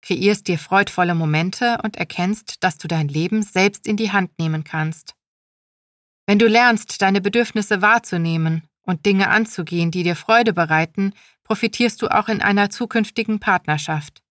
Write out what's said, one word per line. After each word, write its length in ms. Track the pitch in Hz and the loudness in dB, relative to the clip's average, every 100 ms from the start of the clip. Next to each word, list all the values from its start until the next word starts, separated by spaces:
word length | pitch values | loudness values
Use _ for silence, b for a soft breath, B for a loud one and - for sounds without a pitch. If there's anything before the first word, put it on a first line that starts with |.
kreierst 480 | - 160 196 208 - | -6 0 0 0 -2
dir 100 | 165 | -4
freudvolle 560 | - 196 196 - 175 | 0 0 0 0 0
Momente 640 | 170 160 151 175 - 240 233 | 0 0 0 0 -2 -2 -2
und 120 | 220 - | -4 -6
erkennst, 680 | 175 - 180 214 - - | -8 -2 -2 -2 -6 -4
dass 140 | 185 - | -4 -4
du 100 | 156 | -4
dein 200 | 165 147 | -2 -2
Leben 340 | 147 175 220 | -2 -2 -2
selbst 440 | 208 - 196 208 - | -2 2 2 0 -4
in 100 | 208 | -2
die 160 | 220 | 0
Hand 260 | 196 185 _ | 0 -2 _
nehmen 260 | 165 156 | -4 -2
kannst. 500 | 151 160 156 160 - - _ _ _ _ _ _ _ _ _ _ - | -4 -4 -4 -6 -14 -20 _ _ _ _ _ _ _ _ _ _ 0
Wenn 120 | 202 | 4
du 100 | 226 | 6
lernst, 540 | 220 247 226 - - | 6 4 2 -2 -2
deine 180 | 196 196 | 2 2
Bedürfnisse 640 | 196 233 240 220 208 202 | 0 0 0 -2 -2 2
wahrzunehmen 840 | 208 233 - 175 165 165 160 160 - _ | 4 2 2 -2 0 0 0 -2 -6 _
und 220 | - 175 | -4 -2
Dinge 240 | - 196 196 | 2 2 2
anzugehen, 640 | 214 220 - 160 175 170 | 2 0 -6 -6 -2 -2
die 140 | 175 | 0
dir 120 | 175 170 | -2 -2
Freude 360 | - 226 233 | 2 4 4
bereiten, 600 | 175 165 160 160 - 196 b b b | 0 2 2 0 -2 -4 b b b
profitierst 560 | _ 214 226 - 240 - | _ -2 -2 0 -2 -2
du 60 | 220 | 0
auch 200 | - 208 | 0 0
in 120 | 220 | 0
einer 300 | - 202 202 | 2 2 0
zukünftigen 720 | - 240 233 214 - 220 214 | -2 -4 -2 -2 -4 -4 -4
Partnerschaft. 800 | - 180 - 151 - 156 147 _ _ | 0 0 0 -4 -2 -6 -8 _ _